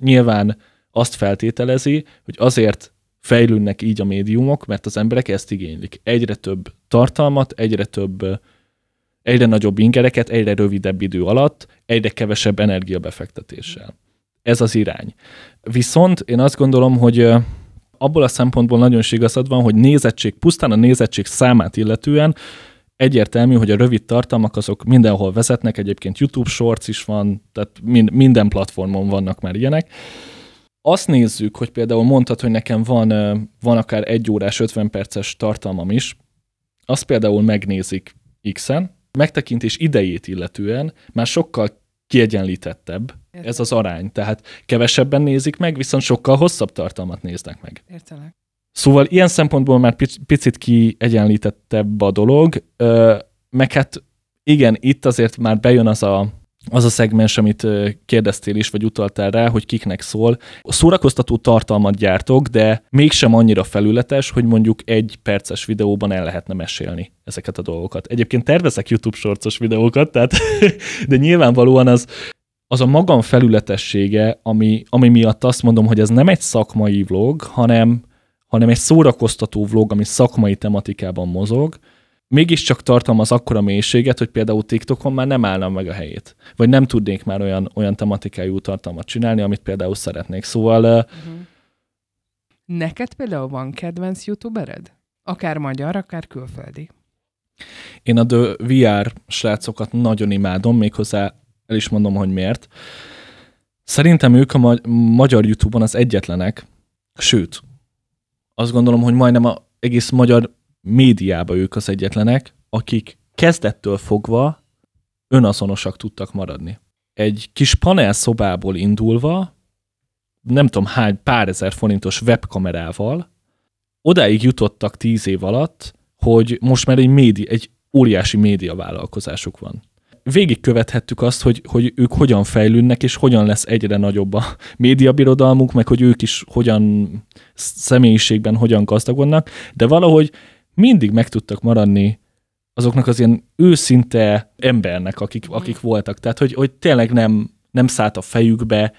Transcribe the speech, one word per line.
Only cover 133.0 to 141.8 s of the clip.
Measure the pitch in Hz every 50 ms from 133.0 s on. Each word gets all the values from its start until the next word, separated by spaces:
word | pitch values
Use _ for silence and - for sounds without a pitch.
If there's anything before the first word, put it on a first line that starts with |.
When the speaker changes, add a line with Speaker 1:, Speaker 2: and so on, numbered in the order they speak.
Speaker 1:
és | - 123 -
hogyan | - - 131 123 110 104
lesz | 104 104 - -
egyre | - 113 113 110 101 104
nagyobb | 101 101 101 98 104 98 98 101
a | 107 123 - - - - - -
médiabirodalmuk, | - 123 123 135 135 131 131 131 143 135 131 131 131 131 131 131 131 131 123
meg | - 120 110 -
hogy | 123 120
ők | 123 123 120 -
is | 113 107 - - - -
hogyan, | - 120 117 117 110 107 107 104 104 104 104 82 82 110 - _ _ _ _ _ _
személyiségben | - - - - - - - 131 127 127 113 110 110 - - 110 107 110 110 110
hogyan | 113 120 117 113 104 104
gazdagodnak, | - 104 107 - - 127 139 139 147 156 160 151 - - - - - -
de | - 113
valahogy | 120 156 170 185 165 160 156 156 151 - - _ _ _ _ _ _ -
mindig | - 208 254 247 170 117 101
meg | 107 113 120 -
tudtak | - 110 - - 104 -
maradni | - 117 117 113